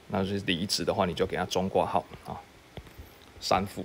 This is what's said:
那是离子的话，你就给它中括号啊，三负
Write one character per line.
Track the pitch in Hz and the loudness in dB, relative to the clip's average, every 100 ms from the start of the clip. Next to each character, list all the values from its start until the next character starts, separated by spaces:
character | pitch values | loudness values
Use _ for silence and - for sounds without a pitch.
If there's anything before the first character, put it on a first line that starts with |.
| - | -4
那 | 95 | -2
是 | 95 101 | 0 0
离 | 95 87 101 | 0 0 0
子 | - | 0
的 | 85 | 0
话， | 92 92 | 2 2
你 | |
就 | 82 | 2
给 | 90 78 | 0 0
它 | |
中 | 92 92 95 | 0 0 2
括 | 92 80 | 2 2
号 | 87 - - - | 0 -2 -10 -10
啊， | - - - - - - - - - - - | -12 -12 -20 -20 -18 -16 -18 -20 -20 -20 -6
三 | - 95 | 2 2
负 | 101 - | 2 -6